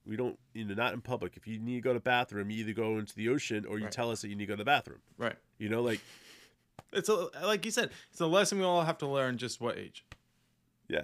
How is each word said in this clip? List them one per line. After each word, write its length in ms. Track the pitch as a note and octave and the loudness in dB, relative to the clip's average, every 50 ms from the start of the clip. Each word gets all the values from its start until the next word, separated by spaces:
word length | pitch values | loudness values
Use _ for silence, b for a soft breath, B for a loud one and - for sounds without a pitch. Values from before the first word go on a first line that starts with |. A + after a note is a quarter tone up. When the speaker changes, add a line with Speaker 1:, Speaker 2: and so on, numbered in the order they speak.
| - | -10
Speaker 1:
We 80 | - G#2+ | -6 -4
don't, 240 | A2 B2 B2 - - _ _ - | -2 -2 -2 -4 -6 _ _ -8
you 100 | A2+ A2 | -6 -4
know, 100 | G#2 G2 | -4 0
not 180 | G#2 A#2+ B2 F#2 | 0 0 0 0
in 80 | B2 | -4
public. 340 | - - B2+ A2+ F2+ F2+ - | -6 -4 -4 -4 -4 -6 -8
If 100 | - - | -8 -10
you 140 | G#2 A2+ A2 | -8 -8 -6
need 160 | A2 A#2+ B2+ | -4 -4 -4
to 60 | B2 | 0
go 80 | A2 B2+ | 2 2
to 60 | B2 | 2
the 40 | A#2 | 2
bathroom, 500 | - B2+ B2 B2 A#2+ - G#2 G#2 G2 G2+ | 2 2 2 2 2 0 -2 -4 -4 -4
you 100 | A2 A2 | -4 -4
either 100 | A2 G#2+ | -4 -2
go 260 | G#2 A2+ A2+ A2 A2 A2 | -2 0 0 0 0 0
into 140 | G#2+ G2+ - | -2 -6 -4
the 140 | G#2+ G#2+ | -2 0
ocean 380 | A#2 C3 D3 - - A2+ G#2+ G#2+ | 2 2 2 0 -2 -2 -2 -2
or 140 | - G#2 G#2+ | -4 -4 -4
you 40 | G#2+ | -4
Speaker 2:
Right. 80 | G#2+ | -4
Speaker 1:
tell 200 | G#2 - A#2+ A#2 | -2 -2 -2 -2
us 100 | A2+ G#2 | -2 -4
that 80 | - G#2 | -6 -6
you 80 | G2+ | -6
need 80 | G2+ G#2 | -6 -4
to 20 | |
go 60 | G2+ G#2 | -4 -4
to 60 | G2+ | -2
the 40 | G#2+ | 2
bathroom." 340 | C3 C#3+ C3+ - - - - _ _ _ | 4 4 2 2 -2 -14 -18 _ _ _
Speaker 2:
Right. 180 | - A#2+ A2+ - - _ _ _ | -4 -4 -4 -4 -6 _ _ _
Speaker 1:
You 100 | - G#2+ | -6 -4
know, 140 | G#2 A2 A#2 | 0 0 2
like, 180 | A#2+ B2 A2 G2+ - B B B B B B B B B B B _ _ _ - - _ - | 2 2 0 -2 -4 B B B B B B B B B B B _ _ _ -20 -12 _ -2
Speaker 2:
It's 160 | G3+ F3 - | 0 2 4
a, 180 | G#3+ F3+ F3+ - - C3+ E3 | 2 2 2 -2 -4 -2 0
like 220 | G3+ G#3+ G3 D#3+ | 0 2 2 0
you 60 | A3+ | 0
said, 180 | - C4 A3 - B B B B | 0 0 0 0 B B B B
it's 100 | B - | B 0
a 60 | F3 | 2
lesson 320 | D#3+ E3 G3 G#3 - G3+ G3 | 6 6 6 6 6 4 2
we 40 | F#3+ | 4
all 200 | F3+ F3 F3 E3 | 4 4 4 4
have 140 | D#3+ D#3+ - | 4 2 0
to 80 | D3+ | -2
learn. 300 | C#3 C#3 C#3 C3+ B2+ B2 | 0 2 2 2 2 0
Just 220 | A2+ B2 A#2 - - | -2 -4 -6 -6 -4
what 180 | A2+ A#2+ - | -4 -4 -4
age? 280 | - G2 - - - - - - - _ _ _ _ _ _ _ _ _ _ _ _ _ | -4 -8 -12 -14 -18 -20 -20 -20 -20 _ _ _ _ _ _ _ _ _ _ _ _ _
Speaker 1:
Yeah, 140 | - - D#2+ | -2 -2 -2